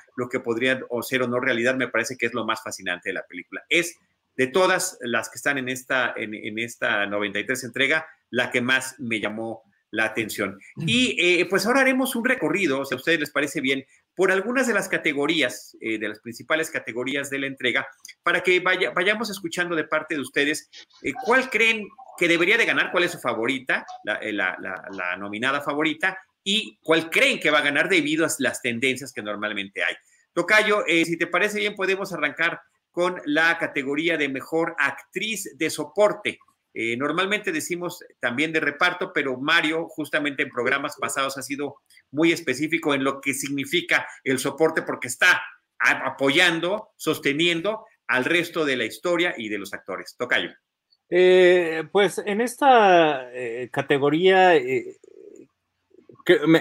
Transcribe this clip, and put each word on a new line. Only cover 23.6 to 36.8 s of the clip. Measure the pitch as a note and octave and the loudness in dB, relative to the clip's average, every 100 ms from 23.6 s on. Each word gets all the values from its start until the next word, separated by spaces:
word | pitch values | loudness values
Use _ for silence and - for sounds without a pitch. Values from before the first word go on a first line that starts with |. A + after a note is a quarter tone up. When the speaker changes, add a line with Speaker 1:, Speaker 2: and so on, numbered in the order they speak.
| - G3+ - - | -2 -4 -4 -10
Speaker 1:
la, | - G#2 | -6 -6
eh, | A2 | -4
la, | G2+ F#2 - | -2 -2 -2
la, | G2 F#2 - | -8 -10 -10
la | G2 F2+ F#2 | -8 -6 -6
nominada | G2+ G#2+ C3 C#3+ | -8 -4 -2 -2
favorita, | D3 D3 D#3+ D3+ F#3 F#3 - _ | -2 -2 -2 -2 -4 -4 -14 _
y | G3 G#3+ G#3+ - | -2 -2 -4 -6
cuál | - E3 D#3+ | 0 0 2
creen | G#3 C4+ A3 | 2 2 2
que | D#3 | 2
va | D3 | 2
a | |
ganar | C#3+ C#3+ F3 | 2 0 2
debido | F#3 D3 D#3 D3+ | 2 2 0 0
a | - | 0
las | A#2+ - | -2 -2
tendencias | B2 A#2 C3 C3 C3+ | -4 -2 -2 -2 -8
que | - | -10
normalmente | G#2+ G2+ G#2+ G2+ G2 F#2 | -8 -6 -6 -6 -8 -4
hay. | E2+ - _ _ _ | -4 -4 _ _ _
Tocayo, | E3+ F3 G#3+ G#3 G#3 D3+ | -4 2 4 4 2 2
eh, | E3+ E3 | 2 2
si | E3 | -2
te | E3+ | -2
parece | F3+ G#3 G#3 | 0 0 0
bien, | G#3 G#3 | -4 -2
podemos | F#3 F#3+ F#3+ | -2 -2 -4
arrancar | E3 D3 C#3 E3 D#3 - _ _ | -4 -4 -2 -2 -2 -12 _ _
con | F3 F3+ F3+ D3+ | -2 -2 -2 -2
la | D3+ E3 D#3 | 2 2 2
categoría | D3 D3 C3+ C#3+ E3+ D#3+ | -2 -4 -4 -2 0 0
de | C#3 | -2
mejor | C3+ - D#3+ E3+ D#3+ | -4 -4 -2 -2 0
actriz | C#3 - - F#3 G#3+ G#3 - - | -2 -4 -10 -8 -6 -6 -10 -6
de | D#3 | -4
soporte. | - D3 G3 G#3 - A#2 - _ _ _ | -4 -4 2 2 2 -6 -8 _ _ _
Eh, | - | -6